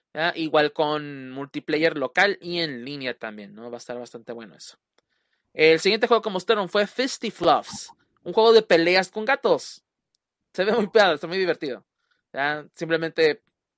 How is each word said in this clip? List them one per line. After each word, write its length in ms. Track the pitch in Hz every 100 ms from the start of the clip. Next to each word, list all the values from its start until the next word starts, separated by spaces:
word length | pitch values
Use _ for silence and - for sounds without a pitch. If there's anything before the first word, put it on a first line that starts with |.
| _
¿verdad? 220 | - 165 170
Igual 380 | 160 151 147
con 560 | 147 151 151 147 139 131
multiplayer 640 | 131 139 151 135 151 160 156
local 400 | 131 - 196 196
y 160 | 175 175
en 260 | 165 127
línea 300 | 120 143 131
también, 400 | 120 113 107 101
¿no? 160 | 101 117
Va 80 | 120
a 0 |
estar 200 | - 123
bastante 340 | 120 120 113
bueno 220 | 117 110
eso. 220 | 76 - - _ _ _ _ _ _ _
El 260 | - 156 160
siguiente 260 | 190 214 226
juego 160 | 233
que 60 | 220
mostraron 400 | 185 - 220 180
fue 180 | 208 202
Fisty 440 | - 262 - 226
Fluffs, 600 | - 170 139 - - - - _ _
un 120 | -
juego 180 | 180 226
de 80 | 226
peleas 500 | 220 170 165 185 185
con 140 | -
gatos. 580 | 220 269 226 156 - - _ _ _ _ _ _ _
Se 120 | - 190
ve 60 |
muy 160 | 240 202
padre, 260 | 226 196
está 120 | 147 165
muy 120 | 185
divertido, 480 | 185 151 151 113 - _ _ _ _
¿verdad? 360 | - 143 151 143
Simplemente 680 | - 160 160 165 156 160 147 _ _ _